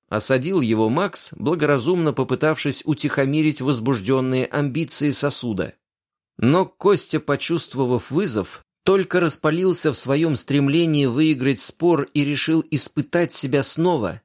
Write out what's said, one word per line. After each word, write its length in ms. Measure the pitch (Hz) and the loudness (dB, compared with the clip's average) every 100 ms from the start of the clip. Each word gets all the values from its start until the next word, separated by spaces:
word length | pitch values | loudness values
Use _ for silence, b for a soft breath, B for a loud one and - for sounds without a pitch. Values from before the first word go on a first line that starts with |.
| - | -6
осадил 520 | 107 - 131 143 190 | -4 0 0 0 0
его 280 | 120 110 110 | 2 2 2
Макс, 420 | 139 196 - - | 0 -2 -4 -8
благоразумно 800 | - 143 170 147 143 123 180 160 | -6 -4 0 2 0 0 0 0
попытавшись 680 | 139 127 127 156 156 147 - - | -2 -2 0 0 0 -2 -4 -2
утихомирить 760 | 151 147 - 135 151 156 147 | -2 -2 0 0 2 0 0
возбужденные 840 | 131 123 113 127 95 131 127 127 127 | 0 0 0 -2 0 0 0 -2 -2
амбиции 640 | 147 143 127 160 - 147 | -2 -2 -2 -2 0 0
сосуда. 640 | 131 143 - 123 98 67 - _ _ _ _ _ - | 0 0 -2 -4 -4 -6 -10 _ _ _ _ _ -2
Но 300 | 117 165 190 | 2 2 0
Костя, 520 | - 196 190 - 151 | 0 2 2 0 -4
почувствовав 920 | - 143 - 165 - 127 127 123 - | -2 -4 -2 -4 -4 -2 0 0 -2
вызов, 540 | 143 180 107 87 - _ _ - | -2 0 -2 -4 -8 _ _ 0
только 340 | 190 185 180 | 2 2 2
распалился 720 | 170 - 156 160 185 170 160 | 2 0 0 0 0 2 0
в 60 | 127 | 0
своем 380 | 123 143 165 135 | 0 0 0 0
стремлении 720 | - 143 139 151 170 147 135 | 0 2 2 2 2 2 2
выиграть 520 | 120 156 143 131 131 | 2 2 2 0 0
спор 440 | - - 175 156 135 | -2 0 2 2 0
и 100 | 147 | 0
решил 400 | 143 143 - 160 - | 0 0 0 0 0
испытать 640 | 143 - - 127 170 170 | -2 -2 -4 -2 0 0
себя 300 | - 135 139 | -2 0 0
снова, 580 | 131 - 175 160 95 98 | 0 0 0 0 -2 -6